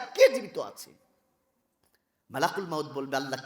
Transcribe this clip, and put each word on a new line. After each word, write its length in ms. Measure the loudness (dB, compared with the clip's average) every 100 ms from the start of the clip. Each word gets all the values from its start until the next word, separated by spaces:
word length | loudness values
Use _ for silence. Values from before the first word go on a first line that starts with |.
| 0
কে 140 | 6 6
জীবিত 300 | 6 -4 -8
আছে?" 320 | -10 -12 -20 -20 _ _ _ _ _ _ _ _ _ _ _ _ _
মালাকুল 360 | -2 0 0 -4
মাউত 200 | -4 -4
বলবে, 300 | -6 -4 -4
"আল্লাহ, 240 | -4 -6